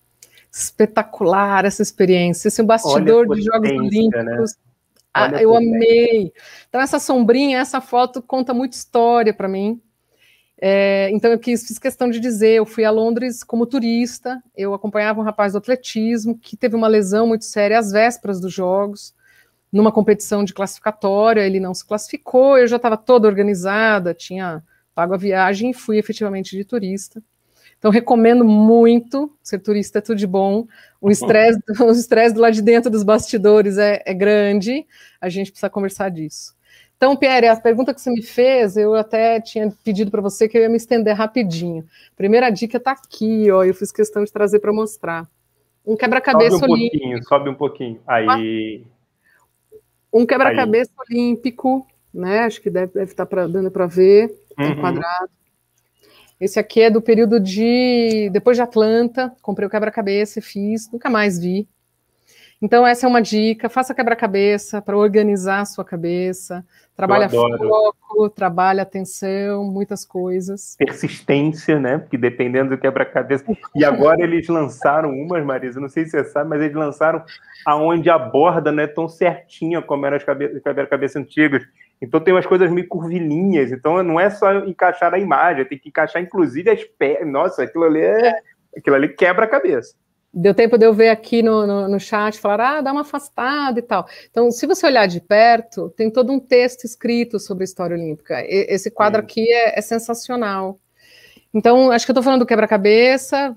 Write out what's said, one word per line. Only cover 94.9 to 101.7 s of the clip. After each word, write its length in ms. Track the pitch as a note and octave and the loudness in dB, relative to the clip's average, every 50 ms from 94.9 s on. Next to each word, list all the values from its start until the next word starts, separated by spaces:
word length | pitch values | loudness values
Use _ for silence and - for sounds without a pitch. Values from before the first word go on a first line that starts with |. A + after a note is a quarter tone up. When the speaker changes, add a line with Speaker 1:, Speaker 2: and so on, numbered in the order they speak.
| C4 A#3 G#3 | 4 4 2
Speaker 1:
de 140 | F#3 F3 E3+ | 2 0 -6
perto, 680 | - _ G#3 G#3 A3+ A#3 A#3 A3+ A3+ - - G3+ E3 F3 | -2 _ 4 4 6 6 4 2 0 -8 -12 -10 -10 -10
tem 200 | - - A3 A3 | -6 -4 -4 0
todo 220 | A3 B3+ B3+ A#3 | 0 0 0 0
um 80 | C#4 C4 | -2 -4
texto 460 | C4+ _ B3+ B3 B3 B3+ B3 - - | -2 _ 2 2 2 2 -2 -8 -14
escrito 520 | A#3 - - - A#3 A#3+ A#3+ A#3+ A#3 A3 | -16 -14 -8 -4 -4 -2 -2 -2 -4 -6
sobre 260 | G3 - - G3 F#3 F#3+ | -10 -8 -8 -8 -8 -8
a 20 | |
história 320 | F#3 F#3 - F3+ E3+ F3 | -8 -8 -8 -6 -6 -6
olímpica. 440 | E3+ E3+ D#3 D#3 D#3 _ - D3+ B2 - | -6 -6 -8 -10 -12 _ -8 -8 -8 -6
E, 200 | - F#3 G3 - - | -2 -2 -2 -2 -2
esse 200 | G3 F#3 - G#3+ | -4 -4 -4 -8
quadro 300 | - - G#3 G#3+ G#3 A3 | -2 0 0 2 2 0
Speaker 2:
Sim. 60 | G#3+ | -4
Speaker 1:
aqui 260 | - - A3+ A3 A#3 A#3 | -4 -4 -2 0 2 2
é, 240 | A#3+ A#3 G#3+ - | 2 2 0 0
é 40 | G#3 | -2
sensacional. 1000 | G#3 - A#3 A#3 A#3 - A#3 A#3 - - B3 B3 A3+ G3+ G3 F#3+ F#3+ F#3+ G3 - _ _ _ _ _ _ _ _ _ _ _ _ _ _ - | -4 -4 -6 -6 -6 -6 -8 -8 -8 -8 -6 -6 -4 -4 -4 -6 -6 -8 -10 -14 _ _ _ _ _ _ _ _ _ _ _ _ _ _ -6
Então, 380 | G#3+ G3+ A#3 | 0 2 4